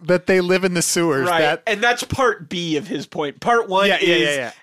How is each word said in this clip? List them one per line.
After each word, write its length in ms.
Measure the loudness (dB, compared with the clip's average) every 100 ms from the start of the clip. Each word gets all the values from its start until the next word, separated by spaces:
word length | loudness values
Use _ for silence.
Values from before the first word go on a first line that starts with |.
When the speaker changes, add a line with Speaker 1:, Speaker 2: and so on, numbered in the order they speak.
Speaker 1:
that 240 | 0 0 2
they 140 | 2
live 240 | 4 2
in 100 | 0
the 80 | -2
sewers. 460 | -2 0 2 2 2
Speaker 2:
Right. 120 | 2
Speaker 1:
That 220 | 2 0 -2
Speaker 2:
And 160 | 0
that's 200 | 0 0
part 440 | -4 0 0 0 -6
B 280 | -8 -4 -4
of 100 | -4
his 180 | -10 -10
point. 340 | -6 -6 -6
Part 280 | 0 0 0
one 200 | 0 2
Speaker 1:
Yeah, 100 | 2
yeah, 140 | 2
Speaker 2:
is 60 | 2
Speaker 1:
yeah, 120 | 2 -2
yeah. 160 | -6 -10